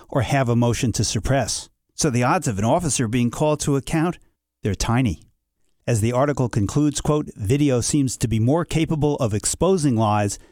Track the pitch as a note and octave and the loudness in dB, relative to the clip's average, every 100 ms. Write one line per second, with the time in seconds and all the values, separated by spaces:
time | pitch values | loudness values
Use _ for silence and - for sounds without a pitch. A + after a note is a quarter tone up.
0 | - C#3+ G#2 C3+ A#2+ A#2 A#2+ A2+ A#2+ G2+ | -4 -4 0 0 2 2 2 0 -2 0
1 | G#2 A2 - C3+ G#2 - - _ _ - | -2 -2 0 0 -2 -6 -10 _ _ -4
2 | D#3+ A#2+ B2 F3+ C#3+ F#2+ A2 E3+ E3+ - | -2 0 2 0 -2 -2 0 0 0 -2
3 | A2+ B2 A#2+ - D3+ D3 - C#3 - E3 | -2 0 0 0 0 0 0 -2 0 0
4 | E3+ - _ _ _ _ A2 F#2+ - A#2 | 0 -4 _ _ _ _ -4 -2 0 2
5 | B2 - - _ _ _ _ _ - A2+ | 0 -2 -12 _ _ _ _ _ -2 0
6 | A2+ B2 D3 C#3 B2 B2 G2 D3 D3+ C#3+ | 2 2 0 0 0 0 0 2 0 0
7 | - D3+ D3+ - G2+ C#3+ C#3+ B2 - D3+ | -2 -2 -2 -6 -2 2 2 2 0 0
8 | C3 - A#2 A2 A#2 D#3+ E3 D#3+ D3+ D#3+ | 0 -2 -2 0 2 0 0 -2 0 0
9 | C#3+ C#3+ B2 G#2 - - E3+ F#3+ D3 A2 | 0 0 -2 -2 -4 0 2 2 2 2
10 | A2 G#2 G#2 - - | 2 2 0 -4 -16